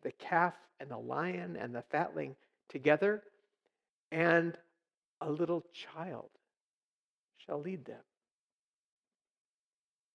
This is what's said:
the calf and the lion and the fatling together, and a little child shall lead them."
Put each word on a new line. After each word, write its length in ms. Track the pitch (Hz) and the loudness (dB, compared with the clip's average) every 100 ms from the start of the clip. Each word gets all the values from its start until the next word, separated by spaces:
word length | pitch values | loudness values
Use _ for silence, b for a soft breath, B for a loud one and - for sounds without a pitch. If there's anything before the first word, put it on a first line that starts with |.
the 100 | - | -8
calf 420 | - - 170 175 - - _ | -8 0 4 4 0 -16 _
and 120 | 135 | -10
the 80 | 117 | -8
lion 580 | 120 135 175 180 180 170 | -4 -2 -2 -4 -6 -6
and 160 | 120 | -6
the 80 | 120 - | -8 -2
fatling 460 | 151 170 160 139 135 _ _ _ | -2 0 -2 -6 -8 _ _ _
together, 540 | 143 143 151 202 208 - _ _ _ _ _ _ _ _ | 0 4 6 4 0 -6 _ _ _ _ _ _ _ _
and 440 | 160 170 170 165 - _ _ _ _ _ _ | 2 6 6 4 -2 _ _ _ _ _ _
a 100 | 156 | -2
little 340 | 151 170 175 - | 0 2 0 -2
child 560 | - - 160 180 120 - _ _ _ _ _ _ _ _ _ _ _ | -14 -14 -10 -10 -10 -12 _ _ _ _ _ _ _ _ _ _ _
shall 220 | - 147 | -6 -4
lead 260 | 165 185 131 | -4 -8 -10
them." 160 | 107 - _ _ _ _ _ _ _ _ _ _ _ _ _ _ _ _ _ _ _ _ | -16 -18 _ _ _ _ _ _ _ _ _ _ _ _ _ _ _ _ _ _ _ _